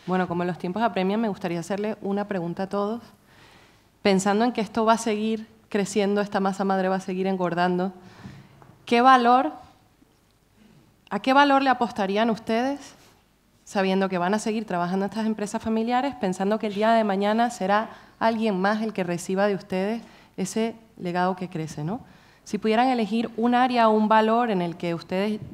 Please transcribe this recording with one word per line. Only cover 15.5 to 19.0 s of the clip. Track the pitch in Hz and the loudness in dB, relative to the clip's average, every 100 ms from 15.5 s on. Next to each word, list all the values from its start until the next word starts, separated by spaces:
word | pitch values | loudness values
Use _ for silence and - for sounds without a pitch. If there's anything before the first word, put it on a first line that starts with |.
| 220 | -6
familiares, | 226 220 226 247 277 - | -4 -2 0 -2 -2 -2
pensando | 190 185 196 214 | -4 -2 -2 -2
que | 214 | -4
el | |
día | 196 220 | 0 2
de | 226 | 4
mañana | 208 190 202 220 240 | 2 0 0 0 0
será | 240 190 202 226 - - - | -2 0 0 0 -10 -20 -2
alguien | 220 226 226 185 | 0 0 0 0
más | 196 214 | 0 0
el | 220 | -2
que | 208 | -4